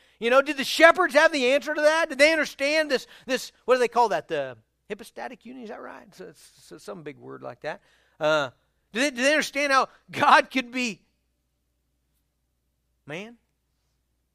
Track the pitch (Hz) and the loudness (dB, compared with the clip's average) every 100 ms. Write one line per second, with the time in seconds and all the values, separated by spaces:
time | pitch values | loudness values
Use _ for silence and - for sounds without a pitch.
0 | _ - 226 262 277 277 247 - 320 330 | _ -6 2 2 2 -2 -4 4 6 6
1 | 339 262 320 302 247 277 277 302 302 320 | 4 4 4 2 0 0 -2 0 2 2
2 | 320 262 294 320 277 - 277 311 302 254 | 0 4 4 4 -2 -4 -2 -2 -2 -4
3 | - - - 254 - _ - 254 233 226 | -6 -14 -6 -6 -6 _ 0 0 2 0
4 | 226 170 - 156 135 117 _ _ - 202 | 0 -2 -4 -6 -6 -12 _ _ -16 -16
5 | 233 - 240 247 226 262 214 254 254 269 | -16 -14 -14 -16 -20 -18 -16 -16 -18 -20
6 | 233 175 175 156 - _ - 165 - 196 | -20 -20 -20 -20 -20 _ -20 -20 -16 -16
7 | 151 127 127 135 135 123 147 185 _ _ | -16 -18 -18 -16 -16 -14 -12 -14 _ _
8 | _ - 156 156 131 - _ _ _ 214 | _ -4 0 0 -2 -10 _ _ _ -4
9 | 285 240 269 302 - 277 285 269 233 _ | -4 0 2 2 0 -4 0 0 0 _
10 | - 175 285 285 294 262 247 254 240 185 | -12 0 4 6 4 -4 -6 -6 -6 -8
11 | _ _ _ _ _ _ _ _ _ _ | _ _ _ _ _ _ _ _ _ _
12 | _ _ _ _ _ _ _ _ _ _ | _ _ _ _ _ _ _ _ _ _
13 | - 160 214 233 _ _ _ _ _ _ | -16 -16 -16 -20 _ _ _ _ _ _
14 | _ _ _ | _ _ _